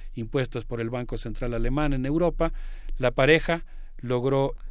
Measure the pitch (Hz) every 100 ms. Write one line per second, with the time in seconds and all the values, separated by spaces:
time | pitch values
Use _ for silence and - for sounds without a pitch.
0 | - - 110 139 127 120 - 117 117 123
1 | 123 117 117 104 123 117 123 139 147 135
2 | 131 160 175 - 165 - - - - -
3 | 123 127 135 160 - 165 - - - -
4 | 120 123 131 135 139 - -